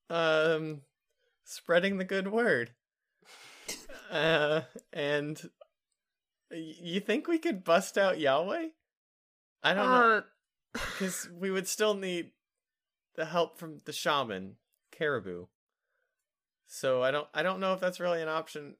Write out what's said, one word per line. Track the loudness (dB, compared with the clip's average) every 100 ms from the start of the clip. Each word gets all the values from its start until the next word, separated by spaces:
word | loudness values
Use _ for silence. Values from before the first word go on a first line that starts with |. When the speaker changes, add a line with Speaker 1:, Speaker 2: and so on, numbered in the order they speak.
| -6
Speaker 1:
um, | 0 4 4 4 2 -2 -8 -14 _ _ _ _ _ -18
spreading | -12 2 4 4 0
the |
good | -2 -2 -2
word? | 0 4 2 0 _ _ _ _ _ _ -20 -20 -20 -14 -14 -14 -18 -8
Uh, | 0 2 4 4 2 -2 -14 -14
and | -6 -2 0 -2 -8 -12 _ -20 _ _ _ _ _ _ _ -16
y-, | -12 -12 -12
you | -4 -4
think | 0 -2 2
we | 0
could | 0 -4 4
bust | 2 4 0
out | 2 2
Yahweh? | 2 2 2 -4 -6 -12 _ _ _ _ _ _ _ _
I | 0
don't | 2 4
know. | 6 6 4
Speaker 2:
Uh, | 0 _ _ _ _ -10 -8 -4
Speaker 1:
'Cause | -4 -6 -12 -6
we | -2
would | -2 -2
still | 0 2
need | 2 -2 -4 -6 _ _ _ _ _ _ _ _ -8
the | -2
help | 0 0 -2
from | -14 -14 -10
the |
shaman, | -4 0 2 0 -4 -8 -14 _ _ _
Caribou. | -6 -2 -2 -4 -10 -12 _ _ _ _ _ _ _ _ _ _ _ _
So | -6 -2 2
I | 2
don't, | 0 -4
I | -4
don't | -2 -2
know | -2
if | 0
that's | -2 -2
really | -2 -2
an | -2
option | -4 -6 -12 -14 -20